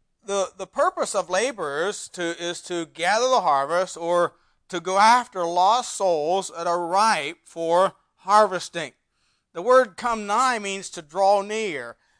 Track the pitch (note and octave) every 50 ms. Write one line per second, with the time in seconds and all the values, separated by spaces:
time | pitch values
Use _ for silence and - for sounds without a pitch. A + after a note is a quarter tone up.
0 | _ _ _ _ _ G#3 G3 G3+ F#3+ - - F#3+ G3 F#3 - B3 C#4+ F4+ F#4 F4
1 | C#4+ - - G#3 F3+ D3+ F3+ F#3 A3 C4 C#4 G#3 F3 D3 C#3 D3 E3 G3 G3+ -
2 | - - - - F3 E3+ E3+ D3 E3+ F3 F3 - - - F3+ E3+ E3 D3+ _ -
3 | E3 F3 G3+ A3 B3 B3+ B3+ A#3+ F#3 E3+ D3 C3+ C#3 C#3 E3 F3 F#3+ F3+ - D#3+
4 | E3+ E3+ F3 F3 F3 D#3+ - _ _ _ _ _ _ - - F3 E3 F3+ F#3 G3
5 | G#3 A3 A#3+ B3 A#3+ - - F#3+ F3 E3+ F3 F3 F3+ F#3+ A3 B3+ A#3+ - - -
6 | G3+ F#3+ F3 D#3 D3 D#3 F3+ G3 F#3+ - D3+ E3 E3+ F3 E3+ F3 F3 E3 F3 G3
7 | G#3+ A3+ G#3+ E3 C#3+ D3 E3+ _ _ _ - D#3+ E3 E3 E3 F3 F#3+ F#3 - _
8 | _ _ _ _ - F#3+ G3+ G#3+ G#3+ G3 F#3 F3 - - - E3+ D#3 C3 - _
9 | _ _ _ _ _ _ _ _ _ _ - E3+ F3 A#3 B3+ C4 B3+ G#3+ E3+ -
10 | - A#3+ A#3 A3 G#3 G3+ G3+ A3+ C4 C4 B3 A3 G#3 G3 G3 G3 F3+ - - -
11 | D#3+ C#3+ D3 F#3 G3 F#3+ G3+ G3+ G3 G3+ G#3+ A3 A3 G#3 D#3+ C3+ B2 A#2 A2+ _
12 | _ _ _ _